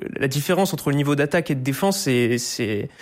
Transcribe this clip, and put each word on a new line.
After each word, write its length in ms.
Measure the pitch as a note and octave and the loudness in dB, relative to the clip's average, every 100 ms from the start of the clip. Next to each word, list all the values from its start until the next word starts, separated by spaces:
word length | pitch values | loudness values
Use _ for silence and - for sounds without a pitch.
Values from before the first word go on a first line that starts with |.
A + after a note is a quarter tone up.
| - - | -10 -4
la 120 | C3+ | -2
différence 440 | C#3 C#3+ F3+ F#3+ | -2 0 2 2
entre 160 | D3+ D3 | 0 0
le 40 | C#3+ | 0
niveau 200 | C#3+ C#3 | 2 2
d'attaque 360 | C#3+ F3 - | 2 0 0
et 40 | C3+ | -2
de 40 | |
défense, 380 | C3 C3+ G3 F#3+ | -2 0 0 0
c'est, 380 | C#3 B2 A#2 A#2+ | 2 2 2 0
c'est, 500 | - - G#2+ G#2 - - | -2 -4 -2 -2 -4 -10